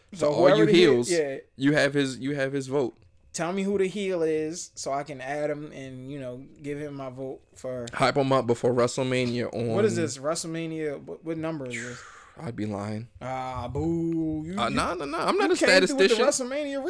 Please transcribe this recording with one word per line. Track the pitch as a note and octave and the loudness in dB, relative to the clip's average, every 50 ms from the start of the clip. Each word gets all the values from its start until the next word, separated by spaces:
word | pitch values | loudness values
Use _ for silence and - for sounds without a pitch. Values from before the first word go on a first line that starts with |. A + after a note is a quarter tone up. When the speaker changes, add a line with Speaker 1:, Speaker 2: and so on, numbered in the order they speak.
| _ - - | _ -14 -6
Speaker 1:
so | E3+ | -2
Speaker 2:
So | D3+ D3 D3 | 0 2 4
Speaker 1:
all | - F3 F#3 | 6 8 8
you | G3 | 8
Speaker 2:
whoever | G#3+ G#3+ | 8 6
the | C#3+ - | 8 8
heel, | E3+ F3+ D3+ B2+ | 8 8 8 8
Speaker 1:
heels, | A#2+ A#2+ - | 6 4 2
Speaker 2:
yeah. | F3 E3 D3 C#3 C3+ C3+ - _ _ | 2 0 0 -2 -4 -8 -12 _ _
Speaker 1:
you | - C3+ C#3 D3+ | 0 2 4 6
have | D3 C3+ C#3 C#3+ | 6 4 4 4
his, | C#3+ C#3 C3 B2+ A2+ | 2 0 0 -2 -6
you | B2+ C#3 D3 | -6 -4 -2
have | C#3+ C3+ C3+ | -2 -2 -2
his | C#3 C#3 B2+ | -2 -4 -4
vote. | B2+ C3 D3 C3 A2+ - _ - _ _ _ _ _ - | -2 -2 0 0 -2 -4 _ -20 _ _ _ _ _ -8
Speaker 2:
Tell | - D#3+ E3+ F#3 | -6 -4 -4 -2
me | G3 G3 | -2 -2
who | G3+ G3+ | 0 0
the | F#3+ F#3+ | 0 0
heel | F#3 E3+ G#3+ G3 F#3+ F#3+ E3+ D#3+ | 0 -2 -4 -4 -2 0 0 0
is | D#3+ D#3 D#3 D#3 D#3 E3+ F3 - - - | 2 0 0 -2 -4 -6 -8 -12 -14 -12
so | - - D3+ | -10 -6 -4
I | C3+ C#3+ D3 | -4 -4 -6
can | D3+ C#3+ B2+ | -8 -10 -10
add | B2+ C3+ D3 D3+ D3+ D3 | -8 -6 -4 -2 -2 -2
him | D3 D3 D3+ D3+ | -4 -4 -8 -12
and, | - C#3 C3+ C3+ C3 B2+ C3 C3 | -14 -14 -14 -14 -14 -14 -12 -12
you | C#3+ C#3+ | -10 -10
know, | C3 B2 B2 B2+ C3+ - - - | -10 -10 -10 -12 -14 -18 -18 -12
give | D3+ C#3+ D3 C#3+ | -10 -8 -8 -8
him | D3+ D3 C#3+ | -8 -10 -10
my | C#3 C3+ C3 | -10 -10 -10
vote | B2+ C3 C3+ C3 D3 - _ _ _ | -10 -10 -10 -10 -10 -12 _ _ _
for | - - B2+ B2+ B2+ A#2+ A#2 - | -12 -10 -8 -8 -8 -8 -6 -2
Speaker 1:
Hype | - C3+ B2 A#2+ | 0 0 2 2
him | D3 C3+ C3+ C3+ | 2 2 4 4
up | C3 A#2 | 4 4
before | A#2 A#2+ - - A#2+ A#2+ | 2 0 2 2 2 4
WrestleMania | B2 A#2+ B2 - - C3 B2+ B2+ B2+ B2+ A#2+ A#2+ A#2+ A2+ - - | 4 2 2 2 -2 -2 0 0 0 0 0 -2 -2 -4 -4 -4
on | A2 A#2 A#2+ | -4 -2 0
Speaker 2:
What | C#3+ F#3+ A3 | 2 4 4
is | G#3+ F3 | 4 2
this? | E3+ E3 C#3 C3+ | 2 -2 -2 -4
WrestleMania? | C#3 C3 D3+ E3+ E3 - E3 D#3+ E3 E3 D#3+ D#3+ D#3+ D#3 D3 C#3 - C3+ | -4 -4 -4 -2 -2 -4 -6 -6 -6 -6 -6 -6 -4 -4 -6 -6 -8 -10
What, | D#3+ - - - | -12 -14 -12 -8
what | D#3+ E3 | -8 -6
number | D#3+ D#3 D#3+ E3 D3+ C3 | -6 -4 -6 -6 -6 -6
is | B2 A#2+ A#2 | -8 -8 -8
this? | A#2+ B2 A#2+ A#2+ - - - - | -8 -10 -12 -12 -16 -18 -20 -20
Speaker 1:
<sighs> | - - - - | -20 -20 -16 -12
I'd | D#3+ C3+ A#2 | -10 -8 -6
be | - G#2 | -4 -4
lying. | G#2+ G#2 G2 G2+ G#2+ G#2+ G#2+ A#2+ A#2+ - - | -4 -4 -4 -4 -4 -6 -6 -8 -12 -14 -12
Speaker 2:
Ah, | A#2+ B2+ C3 C3 B2+ B2+ B2+ B2 A#2+ B2 | -8 -8 -6 -6 -6 -6 -6 -6 -6 -6
boo. | C3 C#3+ D#3 E3 E3+ E3+ E3 E3 E3 D#3+ D#3+ D#3 D#3 D#3 D#3 | -4 -2 -2 0 0 0 0 -2 -2 -2 -2 -2 -4 -4 -6
You, | E3 F#3 G#3 | -6 -4 -2
Speaker 1:
Uh, | - | -2
Speaker 2:
you, | A3+ - | -2 0
Speaker 1:
nah, | - E3+ - - | 0 -2 -2 -4
nah, | F4+ D4 | -4 -6
nah. | C#3 D4+ F4 - F3 | -6 -4 -2 0 0
I'm | E4 | 2
not | G4 G4+ D#4+ | 2 2 2
Speaker 2:
you | F#4 | 2
Speaker 1:
a | |
Speaker 2:
came | C4+ D#4+ A#3+ F#3 F#3 F#3 | 4 4 6 6 6 6
through | F3+ C#4+ | 4 4
with | C4 F#3+ F#3+ | 4 4 4
the | A3+ | 6
Speaker 1:
statistician. | G#3+ A#3+ C#4+ C#4 - B3+ B3 | 4 4 2 2 0 -2 -4
Speaker 2:
WrestleMania | C#4 D4 D4+ C#4 C#4 C#4 C4 | -4 -4 -4 -4 -4 -4 -2